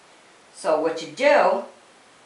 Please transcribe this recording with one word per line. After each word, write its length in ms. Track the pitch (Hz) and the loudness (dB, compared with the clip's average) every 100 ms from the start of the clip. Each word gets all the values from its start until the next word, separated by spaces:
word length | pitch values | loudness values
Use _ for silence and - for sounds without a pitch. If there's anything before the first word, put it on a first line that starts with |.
| _ _ _ _ _ | _ _ _ _ _
So 240 | - 175 156 | -10 -2 0
what 200 | 160 160 | -2 -6
you 120 | 151 | -12
do, 520 | 147 285 269 - - - - _ _ _ _ | 0 2 4 2 0 -6 -18 _ _ _ _